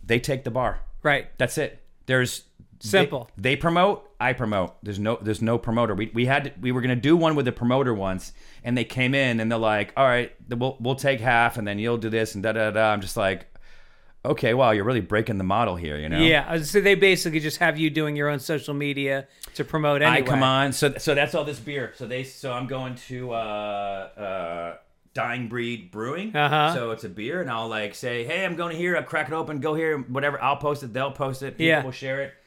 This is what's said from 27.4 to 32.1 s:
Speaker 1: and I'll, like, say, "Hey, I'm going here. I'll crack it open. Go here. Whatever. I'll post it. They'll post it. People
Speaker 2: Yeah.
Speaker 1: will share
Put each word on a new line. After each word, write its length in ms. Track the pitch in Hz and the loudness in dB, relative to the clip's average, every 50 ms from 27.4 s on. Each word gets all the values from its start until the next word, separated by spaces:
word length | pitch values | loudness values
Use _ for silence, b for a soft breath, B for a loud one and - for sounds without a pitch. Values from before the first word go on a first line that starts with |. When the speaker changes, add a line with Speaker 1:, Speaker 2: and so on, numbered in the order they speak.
Speaker 1:
and 100 | 175 139 | -4 -4
I'll, 160 | 117 113 113 | -4 -6 -6
like, 300 | 113 113 107 107 104 - | -4 -4 -4 -6 -6 -8
say, 260 | - - 127 120 120 117 | -8 -6 -6 -4 -4 -4
"Hey, 220 | 120 160 180 190 | -4 -4 -4 -2
I'm 100 | 180 175 | -4 -4
going 220 | 156 175 170 165 | -4 -6 -6 -4
here. 200 | 160 175 180 180 | -4 -2 0 0
I'll 60 | 160 139 | -2 -2
crack 240 | - - 156 151 | -2 -2 -4 -2
it 80 | - 151 | -2 -4
open. 240 | 160 156 156 156 143 | -4 -4 -4 -6 -4
Go 160 | 131 156 151 | -2 -2 0
here. 240 | 156 165 160 156 147 | 0 0 0 0 -2
Whatever. 420 | 127 123 123 135 139 143 143 - | -4 -4 -4 0 0 0 -2 0
I'll 160 | 123 131 143 139 | 0 0 0 0
post 260 | - 147 147 135 139 | 0 -2 -2 -2 -6
it. 80 | 123 104 | -8 -4
They'll 180 | 127 135 139 | -4 -4 -4
post 320 | 131 - 147 131 131 127 139 | -4 -4 -4 -4 -4 -6 -8
it. 100 | 135 - - | -10 -6 0
People 80 | 160 | 4
Speaker 2:
Yeah. 160 | 160 160 151 131 | 4 4 4 2
Speaker 1:
will 80 | 131 | -2
share 300 | 123 - 135 135 | -8 -8 -8 -6